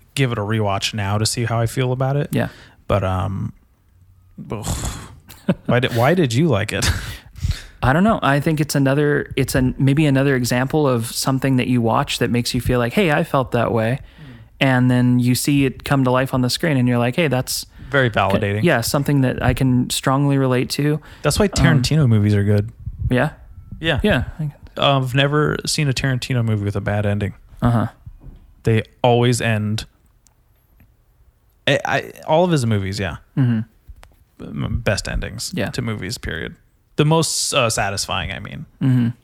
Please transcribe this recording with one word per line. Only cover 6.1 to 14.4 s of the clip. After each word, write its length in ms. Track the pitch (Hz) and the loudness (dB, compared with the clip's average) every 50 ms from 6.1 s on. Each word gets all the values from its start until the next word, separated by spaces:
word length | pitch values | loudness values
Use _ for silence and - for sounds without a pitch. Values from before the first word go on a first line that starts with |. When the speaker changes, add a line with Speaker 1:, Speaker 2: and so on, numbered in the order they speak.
| 175 | 4
Speaker 1:
did 180 | 185 170 127 113 | 2 2 2 2
you 140 | 120 165 170 | 2 2 2
like 260 | 123 98 104 104 - | 2 0 0 -2 -2
it? 160 | 95 - - - - - - - - - - - - | -2 0 0 -2 -2 -6 -10 -14 -14 -18 -20 -12 -6
<laughs> 460 | - - - - - - - - - | -6 -4 -4 -6 -10 -16 -10 -2 0
Speaker 2:
I 100 | 139 135 | 2 4
don't 100 | 165 190 | 4 4
know. 160 | 226 220 - - | 4 2 2 2
I 160 | 135 139 147 | 2 2 2
think 200 | 139 165 160 147 | 2 0 0 0
it's 140 | 151 147 - | 0 0 0
another, 580 | 147 139 135 139 143 147 147 147 143 - - - | 2 2 2 2 2 2 2 0 0 -2 -4 -2
it's 180 | - 131 117 - | -2 -2 0 0
an, 220 | 139 127 127 - - | 0 0 0 0 2
maybe 300 | 139 135 139 143 160 147 | 2 2 4 4 4 4
another 280 | 135 131 139 143 135 | 4 4 2 2 2
example 520 | 127 123 117 127 123 131 135 - 156 151 139 | 2 0 0 0 0 0 0 0 2 2 2
of 180 | 127 117 113 | 2 0 -2
something 520 | 120 - - - - 131 131 - 135 135 123 | -4 -6 -4 -2 0 0 0 0 2 2 2
that 100 | 120 - | 2 2
you 140 | 127 123 113 | 0 2 2
watch 340 | 113 113 127 143 - - - | 2 2 0 0 -2 -2 -2
that 140 | 127 117 | -2 0
makes 240 | 117 120 120 - - | 0 0 -2 -2 -4
you 60 | 127 | -2
feel 180 | - - 127 123 | 0 0 0 2
like, 140 | 120 117 - | 0 0 0
"Hey, 180 | 208 208 165 | 2 2 2
I 120 | 147 156 170 | 2 2 0
felt 280 | - - 143 127 - | 0 0 -2 0 0
that 200 | - 120 113 - | 0 0 0 0
way." 280 | 110 113 110 110 127 139 | 0 0 0 0 -2 -4
Speaker 1:
Mm. 320 | - - - - 156 135 123 113 | -6 -12 -20 -20 -20 -20 -20 -20